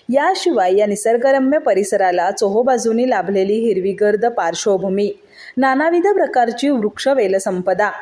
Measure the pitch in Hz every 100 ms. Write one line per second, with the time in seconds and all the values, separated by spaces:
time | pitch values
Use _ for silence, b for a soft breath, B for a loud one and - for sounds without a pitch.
0 | - 262 320 370 349 247 185 190 208 196
1 | 226 233 269 269 262 302 302 190 202 202
2 | 185 180 175 196 202 208 247 247 226 226
3 | 254 214 180 202 196 214 233 190 190 180
4 | 208 208 233 233 170 170 214 190 190 190
5 | 202 202 B B B - 262 262 320 349
6 | 339 381 320 254 233 233 277 262 208 -
7 | 269 277 196 190 208 185 180 185 208 -